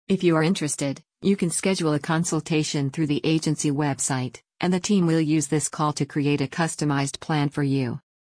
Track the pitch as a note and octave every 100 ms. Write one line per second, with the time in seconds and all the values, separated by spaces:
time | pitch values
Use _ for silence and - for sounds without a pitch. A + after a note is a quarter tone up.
0 | - F#3+ F3 D#3+ D#3 G3 D3+ - C#3 C3+
1 | _ _ F#3+ G3 F3 - F#3+ F#3+ D#3+ D3+
2 | C#3+ E3 E3 D#3+ - D#3 D3+ D3+ C#3 D3+
3 | D3 C#3+ - D#3+ D#3+ D3+ D3 C#3 D3 C3+
4 | - C3 B2+ - _ _ F3 F#3 F3+ G3+
5 | E3+ D#3+ D3+ D#3 C#3+ D3+ - - D3+ C#3+
6 | C#3+ D#3 C#3+ C#3+ C3+ - E3 - D3+ C#3
7 | C#3 - - D#3 C#3+ - C#3+ C3+ B2 C3+
8 | - _ _